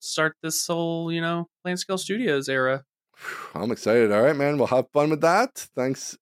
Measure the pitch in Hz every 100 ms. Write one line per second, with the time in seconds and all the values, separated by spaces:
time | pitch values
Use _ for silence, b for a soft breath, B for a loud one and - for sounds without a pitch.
0 | - - 156 - 160 160 - 170 170 165
1 | 165 165 165 170 170 _ 180 180 - 190
2 | - 208 233 139 135 135 131 135 - _
3 | _ _ B B B - 107 110 104 120
4 | 110 104 135 147 143 147 113 123 123 147
5 | 151 156 165 190 262 - - - 131 135
6 | - -